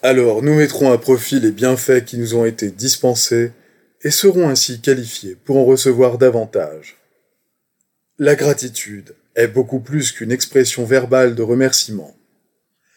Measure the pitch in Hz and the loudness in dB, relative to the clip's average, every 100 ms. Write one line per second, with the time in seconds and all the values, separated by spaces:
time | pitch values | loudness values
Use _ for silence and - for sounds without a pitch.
0 | 127 131 120 107 139 151 147 - 139 120 | 2 2 2 2 2 2 2 2 2 2
1 | - 127 113 135 113 101 127 127 - 127 | 2 0 2 0 0 0 -2 -2 2 0
2 | 120 120 117 117 113 113 104 95 127 - | 0 -8 -4 0 -2 -2 -8 -6 -4 -2
3 | 131 117 - 117 117 - _ _ _ _ | 0 0 0 0 -2 -6 _ _ _ _
4 | 147 147 196 185 165 131 - 120 117 127 | -6 0 2 2 0 0 -4 -4 -2 -2
5 | 117 - 98 92 - 135 127 131 135 120 | -2 -14 -14 -18 -2 2 4 4 2 2
6 | 127 117 127 117 110 104 78 78 - _ | 2 4 2 2 -2 -4 -6 -10 -20 _
7 | _ _ _ _ _ _ _ _ _ _ | _ _ _ _ _ _ _ _ _ _
8 | _ _ 147 147 143 135 127 113 104 104 | _ _ 0 2 0 -2 -4 -10 -14 -16
9 | - - _ - 117 110 123 131 117 151 | -18 -20 _ -2 0 0 -2 -4 -6 -6
10 | 131 - 113 127 - 139 127 - 117 131 | -6 -8 -6 -4 -2 0 0 -2 0 0
11 | 123 131 127 120 113 120 131 131 - 107 | 2 2 2 0 -2 0 0 0 -4 -10
12 | 80 _ _ _ _ _ _ _ _ | -14 _ _ _ _ _ _ _ _